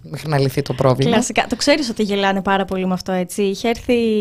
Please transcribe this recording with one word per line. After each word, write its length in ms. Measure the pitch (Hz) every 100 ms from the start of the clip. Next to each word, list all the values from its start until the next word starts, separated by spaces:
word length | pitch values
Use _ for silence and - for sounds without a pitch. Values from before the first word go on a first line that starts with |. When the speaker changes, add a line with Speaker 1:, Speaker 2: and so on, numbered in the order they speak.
Speaker 1:
μέχρι 280 | 160 151 156
να 100 | 147
λυθεί 220 | 135 143
το 120 | 135
πρόβλημα. 380 | 127 135 127 139
Speaker 2:
Κλασικά. 340 | 311 - - -
Το 60 | 240
ξέρεις 340 | - 311 240
ότι 140 | 220
γελάνε 380 | 208 202 196 196
πάρα 240 | 196 196 190
πολύ 200 | 190 185
με 60 |
αυτό, 180 | 180 -
έτσι. 300 | 185 180 -
Είχε 260 | 202 196 233
έρθει, 240 | 233 - 240 226 214